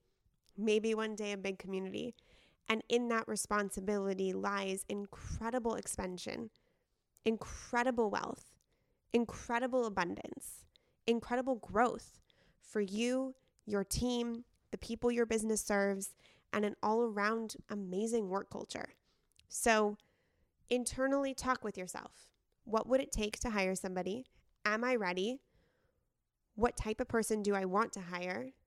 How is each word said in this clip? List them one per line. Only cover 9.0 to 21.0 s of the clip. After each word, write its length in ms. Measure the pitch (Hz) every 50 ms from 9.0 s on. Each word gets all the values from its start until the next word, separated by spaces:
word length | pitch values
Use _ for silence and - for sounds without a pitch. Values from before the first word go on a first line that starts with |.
| _ -
incredible 760 | - 240 233 - - - - - 233 233 254 247 254 254 233
abundance, 800 | 220 190 190 175 175 196 - - - - - - - - - - _ _ _ _ _ _ _ -
incredible 500 | 233 233 226 - - 240 254 247 269 254
growth 640 | 208 - - 185 214 240 226 220 226 - - - - _ _ _ _ _ _ _ _
for 180 | _ - - 214
you, 540 | 202 185 196 220 240 247 254 262 262 262 262 _ _ _ _ _ -
your 180 | 214 208 202 190
team, 600 | - - - 240 247 247 240 233 240 233 233 240 _ _ _ _ -
the 60 | -
people 340 | - - - 233 - 240 240
your 140 | 240 240 233
business 360 | 220 226 220 214 220 220 208
serves, 540 | - - 208 202 196 202 196 196 196 - - _ - - - _ _ - -
and 100 | 214 208
an 120 | 202 - -
all-around 760 | - 214 220 233 240 226 202 208 202 214 226 226 226 208 - - - -
amazing 600 | 214 208 196 180 180 196 220 226 233 233 202 180
work 200 | 185 196 - -
culture. 400 | - - - - - - - - - _ _ _ _ _ _ _ _ _ _ -
So 480 | - - - 240 220 214 214 208 208 - _ _ _ _ _ _ _ _ _ _ _ _ _ -
internally 640 | 240 247 233 - - 262